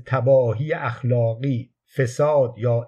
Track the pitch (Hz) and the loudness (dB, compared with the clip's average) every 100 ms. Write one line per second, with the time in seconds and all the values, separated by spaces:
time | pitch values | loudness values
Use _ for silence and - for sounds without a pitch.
0 | - 131 123 135 117 110 151 165 135 120 | -4 0 4 4 4 -2 -4 -4 -6 -4
1 | 123 120 117 117 139 120 - _ _ - | -2 0 0 -2 -4 -4 -6 _ _ -4
2 | 120 - 147 147 120 107 120 117 | -2 0 2 2 0 -2 -2 -2